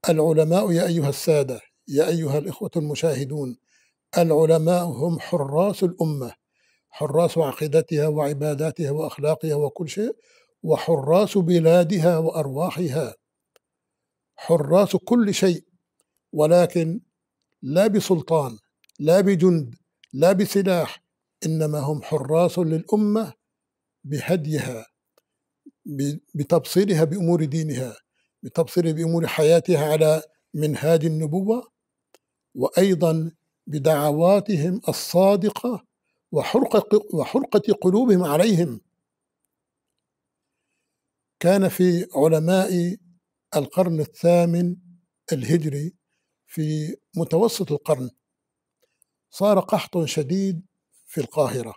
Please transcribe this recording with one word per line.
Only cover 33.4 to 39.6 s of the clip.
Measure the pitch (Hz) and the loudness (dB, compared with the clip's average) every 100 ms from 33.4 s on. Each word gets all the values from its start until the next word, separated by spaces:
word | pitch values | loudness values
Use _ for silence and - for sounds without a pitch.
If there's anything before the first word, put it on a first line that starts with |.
| _ _ - | _ _ -10
بدعواتهم | 151 139 151 147 147 175 202 202 180 160 190 - | -2 0 2 2 2 4 4 2 -2 -2 -2 -4
الصادقة | - - 170 190 202 208 - 247 220 _ _ _ _ _ | -6 -2 4 4 4 0 -4 -8 -8 _ _ _ _ _
وحرقة، | 147 - 220 269 214 - 214 - | -4 0 0 2 0 2 0 0
وحرقة | 170 - 269 277 208 - | -6 -2 -2 0 0 2
قلوبهم | 196 185 196 247 185 | 2 2 2 4 4
عليهم. | 170 151 214 180 170 113 _ _ _ _ _ _ _ _ | 4 2 4 2 0 -6 _ _ _ _ _ _ _ _